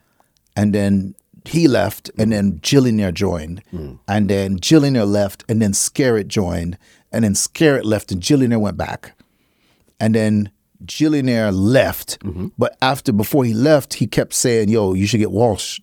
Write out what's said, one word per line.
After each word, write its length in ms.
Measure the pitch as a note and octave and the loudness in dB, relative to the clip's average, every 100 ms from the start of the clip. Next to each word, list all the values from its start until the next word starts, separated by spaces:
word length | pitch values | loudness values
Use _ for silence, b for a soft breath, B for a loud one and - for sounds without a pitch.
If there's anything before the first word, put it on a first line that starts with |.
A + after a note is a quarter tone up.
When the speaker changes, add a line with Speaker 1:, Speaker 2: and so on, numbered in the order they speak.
| _ _ _ _ _ - | _ _ _ _ _ 0
Speaker 1:
and 180 | G#2 | 0
then 420 | G2+ G2+ G2 F#2+ - _ - - | 2 2 2 0 -12 _ -20 -6
he 220 | E3 D#3+ | 0 2
left, 440 | A2 F#2+ - - - | 2 0 -6 -14 -2
and 140 | A2 | -2
then 280 | G#2+ G2 D#2+ | 0 0 -2
Jillionaire 540 | - C#3 B2+ A2 G2 | 2 2 4 0 -2
joined, 500 | E2 F#2+ F2 D#2 F#2 - | -2 -2 -2 -8 -14 -12
Speaker 2:
Mm. 260 | F2 D2 B1+ - | -12 -12 -14 -4
Speaker 1:
and 220 | G#2 G2+ | 0 2
then 300 | G2 G2 F#2+ | 2 0 -4
Jillionaire 480 | - D#3+ C#3+ C3 G#2 | 4 4 4 0 0
left, 360 | G#2 G2+ - - | 0 0 -4 -4
and 120 | A2 | 0
then 100 | G#2 | 2
Skerritt 560 | G2 - - C3 A2 F#2+ | 0 -2 0 2 0 0
joined, 500 | A2+ F2 F2 E2+ F2+ b b b | -2 -2 -4 -6 -10 b b b
and 120 | A2+ | -2
then 100 | A2 | 0
Skerritt 520 | G2 - - D#3+ C3+ G#2+ | 0 -4 0 2 2 0
left, 260 | G#2+ - | -4 -4
and 100 | F#2+ | -8
Jillionaire 380 | - C#3+ B2 A#2 | 0 0 2 0
went 180 | G2+ E2 | -2 -4
back. 380 | D#2 - - _ _ _ _ _ _ _ _ _ | -8 -10 -16 _ _ _ _ _ _ _ _ _
And 140 | A2 | 0
then 380 | A2 G#2+ G#2+ G2+ - _ _ | 2 2 0 -2 -10 _ _
Jillionaire 680 | F#2 - D#3 D3+ B2+ A#2+ G#2+ | -16 -2 0 2 0 0 0
left, 680 | F#2+ G2+ B2+ F#2 - - - | 2 4 4 2 -4 -12 -12
Speaker 2:
Mm-hmm. 280 | G2 F2+ F2+ - | -10 -10 -10 -4
Speaker 1:
but 180 | A#2+ - | -4 0
after, 300 | B2+ C3+ - | -2 0 0
before 320 | G#2 G#2+ D3 B2 | 0 0 0 0
he 80 | |
left, 420 | A2 C#3+ D3 - - | 2 2 2 0 -4
he 120 | A#2 | -2
kept 260 | - A#2+ | -2 -2
saying, 360 | - C3+ A2+ G#2 | -2 0 2 2
"Yo, 240 | A2+ G2 | 2 2
you 120 | F#2 G2+ | 0 0
should 120 | A2 | 0
get 120 | G#2 | 0
Walsh 480 | F#2+ A#2+ F#2+ - - | 2 2 2 -6 -12